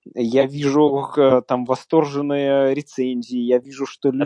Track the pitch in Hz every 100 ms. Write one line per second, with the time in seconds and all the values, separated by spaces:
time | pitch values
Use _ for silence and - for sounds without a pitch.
0 | - - 117 131 135 143 143 143 151 139
1 | 135 151 135 127 - 123 120 127 - 160
2 | 147 143 143 143 139 139 135 139 147 -
3 | 127 123 117 123 120 123 135 135 135 -
4 | 139 131